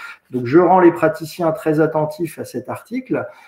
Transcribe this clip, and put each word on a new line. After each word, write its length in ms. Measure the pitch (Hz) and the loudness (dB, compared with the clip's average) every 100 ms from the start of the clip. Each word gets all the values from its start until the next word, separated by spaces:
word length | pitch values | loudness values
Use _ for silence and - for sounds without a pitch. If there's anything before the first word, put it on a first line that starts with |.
| - - _ | -18 -20 _
Donc 140 | 127 120 | -8 2
je 140 | 160 | 4
rends 200 | 175 185 | 6 6
les 120 | 175 | 4
praticiens 600 | - 156 - 160 - 165 | 4 0 -2 -8 -4 -4
très 280 | 156 160 156 | -2 0 2
attentifs 600 | 156 156 151 - 165 - | 2 0 -4 -4 -8 -8
à 60 | 117 | -12
cet 240 | 123 127 | -10 -10
article 580 | 113 - 254 254 139 - - | -12 -10 -10 -6 -6 -6 -14